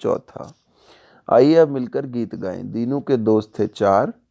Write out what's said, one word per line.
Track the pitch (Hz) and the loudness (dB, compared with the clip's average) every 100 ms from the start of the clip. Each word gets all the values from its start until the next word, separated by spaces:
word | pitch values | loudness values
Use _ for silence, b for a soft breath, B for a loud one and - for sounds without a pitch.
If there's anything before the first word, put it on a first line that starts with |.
चौथा। | - - - - - - _ b b b b b - | -4 -6 -8 -18 -20 -20 _ b b b b b 2
आइए | 113 143 | 4 6
अब | 165 156 | 6 4
मिलकर | 135 120 135 139 | 0 -6 -8 -8
गीत | 120 113 | -8 -8
गाएं। | 110 98 92 101 | -8 -10 -10 -8
दीनू | 110 120 139 | -6 -4 -4
के | 139 131 | -2 0
दोस्त | 110 110 107 - | 2 0 0 -4
थे | 101 | -6
चार, | - 101 98 151 - _ | -2 2 2 0 -6 _